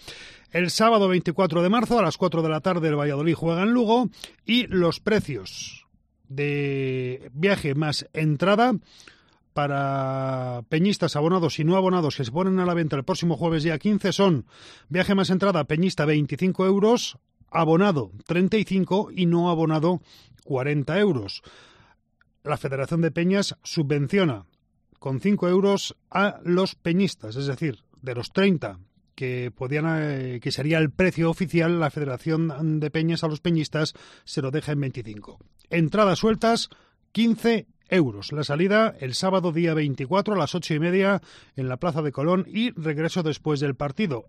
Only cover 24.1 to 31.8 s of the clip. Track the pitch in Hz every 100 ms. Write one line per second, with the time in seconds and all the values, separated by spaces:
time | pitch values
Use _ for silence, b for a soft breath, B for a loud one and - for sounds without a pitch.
24.1 | 196 175 110 90 _ _ _ _ _ 139
25.1 | 135 190 208 175 180 196 202 - - _
26.1 | 180 196 139 165 180 190 - 175 175 196
27.1 | - 110 120 139 127 160 113 _ _ 131
28.1 | 120 - - 196 170 110 90 95 _ _
29.1 | - 127 127 123 - 127 147 160 160 151
30.1 | 139 127 123 - - 143 160 156 - 185
31.1 | 160 165 160 175 170 165 170